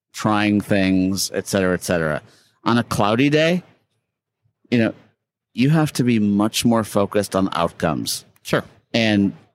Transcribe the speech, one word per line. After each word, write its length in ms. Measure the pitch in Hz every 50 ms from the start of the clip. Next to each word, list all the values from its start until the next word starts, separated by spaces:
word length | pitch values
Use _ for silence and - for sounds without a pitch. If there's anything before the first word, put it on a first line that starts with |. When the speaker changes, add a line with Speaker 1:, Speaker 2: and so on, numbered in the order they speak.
| _ _ -
Speaker 1:
trying 480 | - - 107 107 104 104 104 104 101
things, 680 | 95 - 107 98 95 95 95 92 92 95 98 92 - - -
et 140 | 101 -
cetera, 280 | - - 98 92 92 90
et 80 | 87 -
cetera. 400 | - 92 85 82 78 76 69 - - _ _ _ _ _ _ -
On 120 | - 117 120
a 60 | 113
cloudy 460 | - - - 104 101 113 117 139 147
day, 320 | 147 151 160 165 180 180 - - _ _ _ _ _ _ _ _ _ _ _ _ _ _ _ _ _ _ _ -
you 80 | 123 120
know, 160 | 113 - - - - _ _ _ _ _ _ _ _ _ -
you 180 | 113 123 143
have 220 | 160 160 151 143 -
to 100 | - 127
be 140 | 123 117 110
much 460 | 104 104 101 101 107 110 - - -
more 200 | 117 117 113 104
focused 500 | - - 107 101 - - 104 98 - -
on 140 | 95 95 95 -
outcomes. 720 | 80 85 82 - - 92 82 73 58 57 - - - - _ _ _ -
Speaker 2:
Sure. 220 | - - 135 - - - _ _ _ -
Speaker 1:
And, 400 | 117 113 110 107 101 98 98 - - - _ _